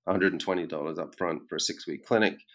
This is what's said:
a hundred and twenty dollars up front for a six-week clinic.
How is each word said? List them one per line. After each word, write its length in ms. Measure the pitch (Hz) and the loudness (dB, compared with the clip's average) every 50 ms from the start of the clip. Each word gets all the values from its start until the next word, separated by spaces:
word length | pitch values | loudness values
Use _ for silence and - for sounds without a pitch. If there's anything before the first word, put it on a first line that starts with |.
| _ | _
a 60 | - 92 | -2 2
hundred 200 | 95 92 98 95 | 4 4 2 2
and 80 | 85 | 0
twenty 260 | - - 92 90 85 | -2 -2 0 0 -2
dollars 320 | 76 82 76 73 80 80 82 | -2 -4 -4 -4 -4 -4 -6
up 180 | 82 71 - | -6 -8 -6
front 320 | - 95 85 80 - - - | -4 -2 -2 -2 -4 -6 -8
for 80 | 80 | -6
a 40 | 78 | -4
six-week 440 | - - - - - - 71 - - | -4 -4 -4 -6 -8 -8 -8 -8 -2
clinic. 300 | - 123 113 110 95 - - - _ - | 2 4 4 4 4 2 -2 -8 _ -20